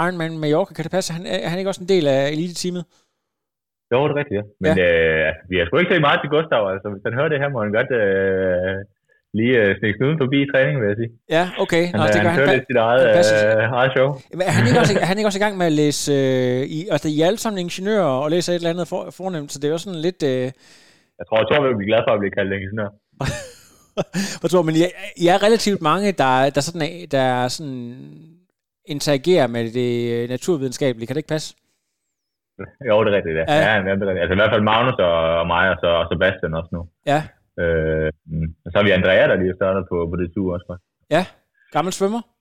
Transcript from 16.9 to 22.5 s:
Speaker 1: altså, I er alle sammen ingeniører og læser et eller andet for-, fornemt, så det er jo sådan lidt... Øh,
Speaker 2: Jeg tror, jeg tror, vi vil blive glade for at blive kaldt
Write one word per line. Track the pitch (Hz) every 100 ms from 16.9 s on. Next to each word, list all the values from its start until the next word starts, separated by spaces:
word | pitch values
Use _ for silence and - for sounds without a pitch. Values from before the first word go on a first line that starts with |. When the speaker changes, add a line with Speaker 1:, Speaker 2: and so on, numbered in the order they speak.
| 151
Speaker 1:
altså, | 165 151
I |
er | 165
alle | 226
sammen | 226 202 175
ingeniører | - 190 214 165 131
og | 151
læser | 175 170
et | 175
eller | 170
andet | 175 170
for-, | 185 - -
fornemt, | 185 175 143
så | 143
det | 143
er | 165
jo | 196
sådan | 175 160
lidt... | 185 147
Øh, | 127 127 - _ - _ _ _ -
Speaker 2:
Jeg | -
tror, | 110
jeg | 131
tror, | 151
vi | 135
vil | 113
blive | 98
glade | 110 131
for | 110
at |
blive | 101 101
kaldt | 98